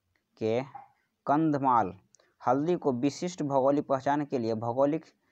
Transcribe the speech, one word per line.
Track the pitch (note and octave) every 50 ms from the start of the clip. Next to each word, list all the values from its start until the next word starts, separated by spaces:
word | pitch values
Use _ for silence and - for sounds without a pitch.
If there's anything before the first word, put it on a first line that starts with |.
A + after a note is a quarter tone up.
| _ _ _ _ _ _ _ -
के | A2+ A2 A2+ B2 - - - - - _ _ _ _ _ _ _ _
कंधमाल | - C#3 D3+ D#3+ D#3+ C#3+ C3+ C3+ C3+ B2 A#2 G2+ F2+ F2+ F#2+ _ _ _ _ _ _ _ _ - B2
हल्दी | B2+ C#3 D3+ E3+ F3+
को | D#3+ - D3 B2+
विशिष्ट | A#2+ C3 C#3+ C#3 - F3+ F3+ F3 - D#3
भौगोलिक | C3+ C#3 C3+ C3 C#3 C#3+ D3 C#3+ -
पहचान | C#3 C3 - C#3 C#3+ D3 D3
के | C#3 - B2+
लिए | A2+ A2+ A2+
भौगोलिक | A2+ A#2 A#2 A#2+ C3 C#3 C#3+ D#3 D#3 - - _ _ _ _